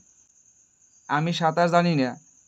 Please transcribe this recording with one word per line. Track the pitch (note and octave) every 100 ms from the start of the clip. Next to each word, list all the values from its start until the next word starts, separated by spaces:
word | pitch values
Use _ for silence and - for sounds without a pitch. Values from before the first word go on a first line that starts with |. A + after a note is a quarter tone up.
| _ _ _ _ _ _ _ _ _ _ -
"আমি | C#3+ E3
সাঁতার | D#3+ D#3+ D#3+ F3
জানি | F3 F3 D3+
না, | B2+ - _ _